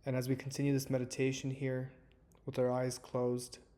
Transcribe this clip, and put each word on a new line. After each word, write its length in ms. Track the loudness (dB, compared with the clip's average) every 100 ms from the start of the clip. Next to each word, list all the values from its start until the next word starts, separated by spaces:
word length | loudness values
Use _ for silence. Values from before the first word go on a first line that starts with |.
And 100 | -2
as 140 | -2 0
we 60 |
continue 380 | 0 -2 0 2
this 160 | 2 2
meditation 600 | 0 0 0 0 0 -4
here 400 | -2 -2 -2 -4 -10 -20 -20 -20 -12
with 120 | -6 2
our 140 | 2
eyes 260 | 2 0 -2
closed 600 | -4 0 2 0 -4 -14 -20